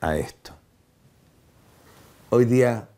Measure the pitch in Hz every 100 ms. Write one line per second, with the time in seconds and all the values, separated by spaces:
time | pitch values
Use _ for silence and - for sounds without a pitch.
0 | 80 78 - - - - _ _ _ _
1 | _ _ _ _ _ _ _ _ - -
2 | - _ - 120 120 127 120 113 -